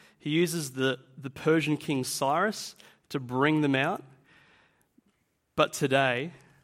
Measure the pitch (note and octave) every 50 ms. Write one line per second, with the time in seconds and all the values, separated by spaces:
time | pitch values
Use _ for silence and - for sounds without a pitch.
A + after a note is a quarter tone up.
0 | - - _ _ - D3 D3+ E3 F3 E3 D#3+ E3+ D3 C3+ B2+ C3 C3 C3+ B2+ B2
1 | - _ - - C3+ C#3 - - - D#3+ D#3+ E3 D3 D3 D3+ - - - D3 C3
2 | B2+ - - - C#3 C3+ D3 E3 F#3+ A3 G3+ - - - - - - - - _
3 | _ _ - C#3+ B2+ A#2+ B2 B2+ C#3 D3+ D#3 D#3 D3+ C#3+ C3+ C3 C#3 D#3+ G3+ -
4 | - - - _ _ _ _ _ _ _ _ _ _ _ _ _ _ _ _ _
5 | _ _ _ _ _ _ _ _ _ _ _ - D3+ - - - D3+ C3+ C3+ C3+
6 | C3+ C3 A#2+ B2 C#3+ E3+ C3+ - - _ _ _